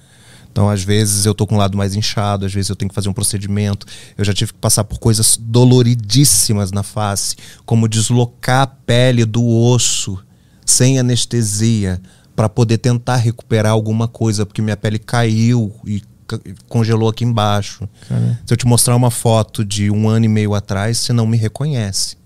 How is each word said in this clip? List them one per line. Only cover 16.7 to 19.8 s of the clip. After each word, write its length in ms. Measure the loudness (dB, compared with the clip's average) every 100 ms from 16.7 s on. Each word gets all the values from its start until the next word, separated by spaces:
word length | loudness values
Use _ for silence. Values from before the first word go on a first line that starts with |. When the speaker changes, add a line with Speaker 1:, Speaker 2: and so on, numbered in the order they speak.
| -2 0 2 0
Speaker 1:
aqui 160 | 0
embaixo. 640 | -2 0 2 0 -4 -10 -14 -14 -6
Speaker 2:
Caramba. 300 | -2 -2 -2
Speaker 1:
Se 80 | -2
eu 40 | 0
te 100 | 2
mostrar 300 | 2 4 2
uma 160 | 0
foto 520 | 0 2 2 0 -4
de 260 | -6 -2